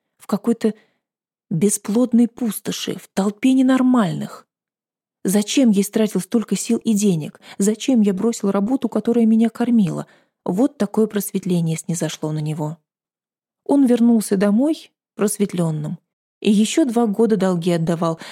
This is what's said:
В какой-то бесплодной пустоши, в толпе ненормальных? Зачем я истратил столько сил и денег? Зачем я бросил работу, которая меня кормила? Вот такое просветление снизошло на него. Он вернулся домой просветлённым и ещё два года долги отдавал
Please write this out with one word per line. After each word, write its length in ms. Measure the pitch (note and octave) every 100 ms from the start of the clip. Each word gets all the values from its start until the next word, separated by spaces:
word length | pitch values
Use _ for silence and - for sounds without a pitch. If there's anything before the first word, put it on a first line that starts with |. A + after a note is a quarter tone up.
| _ _
В 100 | -
какой-то 460 | G3+ - A#3 A3 G#3+ _ _ _ _ _ _ -
бесплодной 800 | E3 G3+ - - G#3 B3 A3+ A#3
пустоши, 720 | - A#3 - - - - F3+
в 120 | -
толпе 400 | - G3 G#3 C4
ненормальных? 920 | C4 C4 C4 B3+ B3+ F#3 D3+ - - _ _ _ _ _ _ _ _
Зачем 460 | - G3+ G#3+ - B3+
я 120 | G3
истратил 380 | G3 A3 G#3+ F#3
столько 380 | - A#3 G#3 G3
сил 200 | - A#3
и 160 | -
денег? 460 | G#3 G#3 E3 D3 - - -
Зачем 440 | G3+ A3 - B3
я 120 | G#3
бросил 380 | F#3 A3+ A3+ G3
работу, 380 | G3 G3+ C4+ A3+
которая 360 | A3 A#3 A#3+ A3+
меня 240 | A3 A3+
кормила? 580 | - A#3+ A#3 F3+ D3 D3+ _ _ _
Вот 340 | - F3+ C#4 -
такое 300 | G3+ - G#3+
просветление 720 | G#3 - G3 F#3 F3 E3 D#3+
снизошло 540 | - E3 D#3 - D#3
на 80 | D#3
него. 400 | D3+ D3 D3+ E3 _ _ _ _ _ _ _ _
Он 220 | - C#4+ C4
вернулся 500 | A#3+ A#3 A3+ G3 G3
домой 560 | G3+ G#3 C#4+ D#4 - _ _ -
просветлённым 840 | G#3 - G3+ F3+ E3 D#3 D3+ E3+ _ _ _ -
и 100 | G3
ещё 320 | G#3 G#3+ -
два 220 | D4 A3+ A#3
года 320 | G3 A3+ G#3+
долги 340 | F#3+ F3+ F3
отдавал 480 | E3+ E3 E3 E3+ E3 -